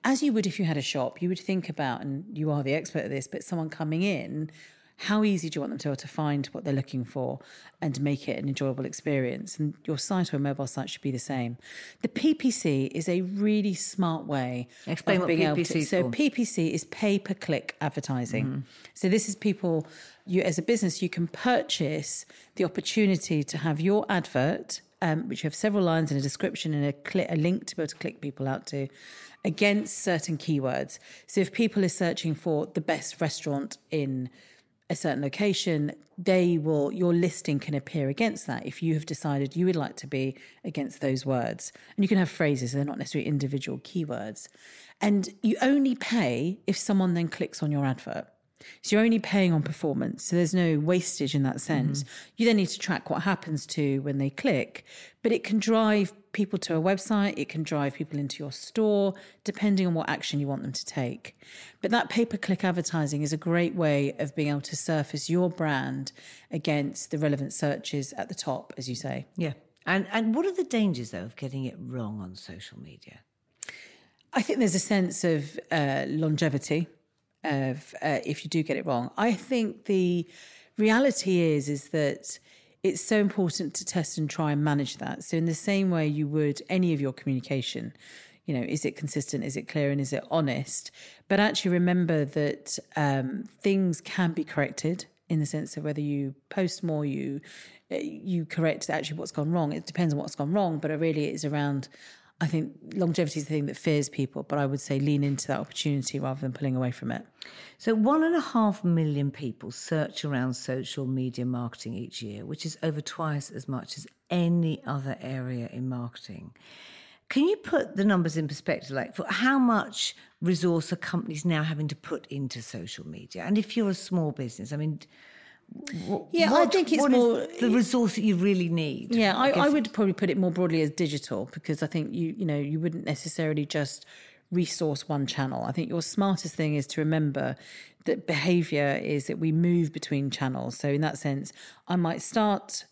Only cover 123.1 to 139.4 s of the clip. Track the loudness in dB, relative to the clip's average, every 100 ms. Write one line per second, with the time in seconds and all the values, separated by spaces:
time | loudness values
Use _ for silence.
123.1 | -14 -12 -8 0 0 2 0 0 -2 -2
124.1 | 0 0 -2 -8 -6 -8 -4 -2 -4 -12
125.1 | -20 -20 -20 -20 _ _ -16 -10 -8 -4
126.1 | -4 -2 2 6 6 6 4 4 4 6
127.1 | 8 6 4 -2 0 4 4 4 4 2
128.1 | 2 2 4 4 4 2 0 0 -4 0
129.1 | 2 4 4 4 6 4 4 2 2 2
130.1 | 2 0 2 2 2 2 4 2 0 -2
131.1 | -2 -4 -6 -6 -8 -4 -2 -2 -2 -2
132.1 | -2 -4 -2 -2 0 0 0 -2 -2 -4
133.1 | -4 -4 -2 0 0 0 -2 -2 -6 -14
134.1 | -20 -20 -20 _ 0 0 0 -2 -2 -2
135.1 | -2 -2 -2 -2 -2 -4 -4 -2 -4 -2
136.1 | 0 2 0 -2 -2 0 0 -2 -2 0
137.1 | 2 2 0 -4 -6 -12 -20 -20 _ -2
138.1 | -2 0 0 4 2 2 0 2 0 0
139.1 | -2 -2 -2